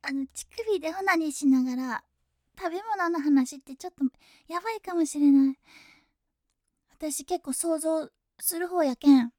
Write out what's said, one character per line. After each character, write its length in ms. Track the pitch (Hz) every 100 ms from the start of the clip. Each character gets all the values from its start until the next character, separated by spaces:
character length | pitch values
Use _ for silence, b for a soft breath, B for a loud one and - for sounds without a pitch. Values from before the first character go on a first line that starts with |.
あ 100 | -
の、 140 | 277 269
乳 220 | - -
首 320 | - 440 381
で 100 | 311
オ 140 | 370
ナ 120 | 392 349
ニ 120 | 311
ー 40 |
し 140 | 269 285
な 160 | 262
が 140 | 254 254
ら 280 | 254 226 _ _ _ _ _ -
食 140 | 370
べ 100 | 349
物 300 | 453 403 349
の 100 | 339
話 360 | 285 277 254 285
っ 20 |
て 160 | - 269
ち 100 | 359
ょ 60 |
っ 20 |
と 100 | _ 269 _ b b _
や 120 | 339
ば 120 | 427
い 100 | 440
か 140 | - 339
も 100 | 302
し 140 | 294
れ 100 | 285
な 200 | 277 269
い。 80 | 269 b b b b b _ _ _ _ _ _ _ _
私 360 | _ 311 269 285
結 160 | 349
構 100 | 285
想 240 | 262 339 320
像 320 | 320 320 302 _ _ _
す 180 | - 339
る 100 | 349
方 160 | 359
や 120 | 294 247
け 200 | 285 269
ん。 100 | 240